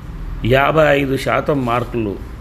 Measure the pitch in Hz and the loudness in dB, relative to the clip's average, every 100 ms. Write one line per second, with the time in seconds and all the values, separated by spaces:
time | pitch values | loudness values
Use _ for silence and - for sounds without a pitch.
0 | - - - - 110 131 143 156 147 143 | -14 -10 -10 -4 2 4 4 4 4 4
1 | 139 135 123 120 135 139 123 120 117 120 | 2 -2 0 0 0 0 0 -2 -2 -4
2 | 104 90 - - | -4 -6 -10 -14